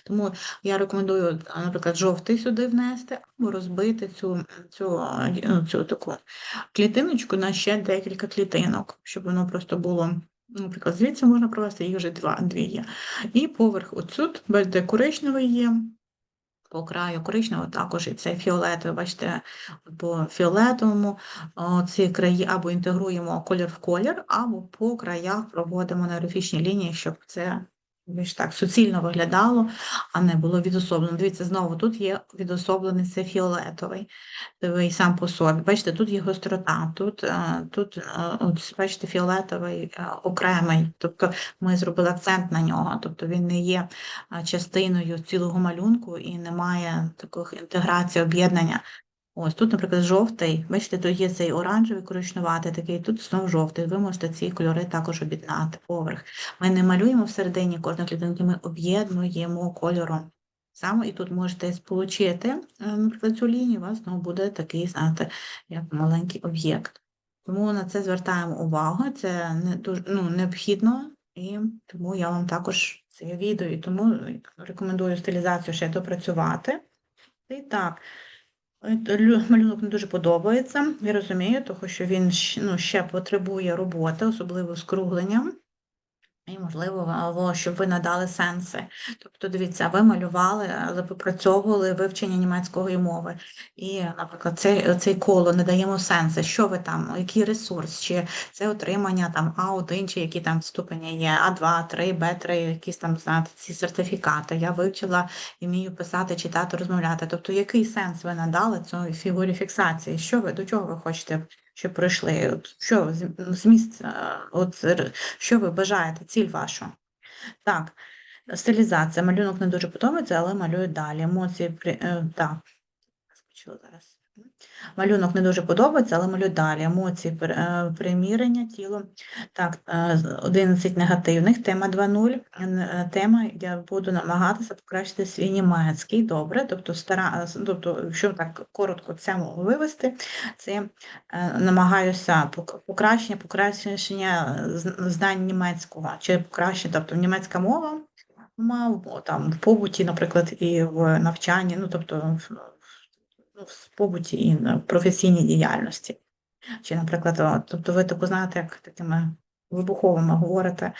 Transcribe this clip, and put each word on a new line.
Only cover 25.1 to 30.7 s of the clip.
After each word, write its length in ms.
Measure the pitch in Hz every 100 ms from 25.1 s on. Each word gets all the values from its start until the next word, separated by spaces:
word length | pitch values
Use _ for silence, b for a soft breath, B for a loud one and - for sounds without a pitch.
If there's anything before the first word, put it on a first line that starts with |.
| 175 180 208 214
проводимо 560 | 170 170 180 175 180 175
нейрофічні 540 | 170 170 190 185 160
лінії, 340 | 170 202 175
щоб 200 | 165 - 165 _
це 340 | 180 170 185 180 _ _ _ -
більш 260 | 175 180
так 180 | - 160
суцільно 480 | - 185 - 208 180
виглядало, 680 | 170 170 170 185 226 240 226 B B B B
а 80 | 170
не 140 | 180
було 260 | 160 165 180
відособлено. 560 | 185